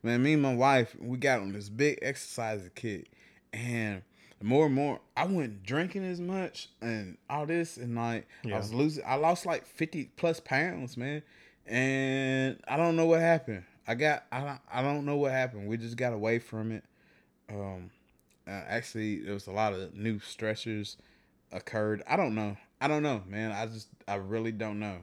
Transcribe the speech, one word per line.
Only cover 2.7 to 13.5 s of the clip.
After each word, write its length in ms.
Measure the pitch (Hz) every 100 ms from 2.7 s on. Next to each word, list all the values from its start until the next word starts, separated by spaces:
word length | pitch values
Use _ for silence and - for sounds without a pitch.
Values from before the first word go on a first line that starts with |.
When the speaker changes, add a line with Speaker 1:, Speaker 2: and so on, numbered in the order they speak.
| -
Speaker 1:
kick. 340 | 117 95 - _ - _ _
And 500 | 107 120 117 110 98 - _ - -
more 260 | 101 135 156
and 80 |
more, 260 | 135 143 127 _ -
I 80 |
wasn't 400 | 165 190 131 104
drinking 400 | 95 139 180 202
as 160 | 185 175
much 480 | 175 190 180 - - _
and 380 | 117 110 95 - _
all 160 | 147
this. 320 | 151 170 165 -
And, 200 | 120 117
like, 320 | 117 113 - -
Speaker 2:
Yeah. 100 | 120
Speaker 1:
I 40 | 104
was 140 | 104
losing, 300 | 117 151 151
I 120 | - 131
lost, 300 | 160 175 180
like, 200 | 160 -
fifty 440 | - 160 160 135 -
plus 220 | 170 165
pounds, 580 | - 135 175 180 123 -
man. 260 | 127 151 151 - - _ - 120
And 760 | 131 135 135 135 135 131 131 113 -
I 80 | 143
don't 200 | 170 165
know 100 | 165
what 140 | 165
happened. 440 | 165 165 143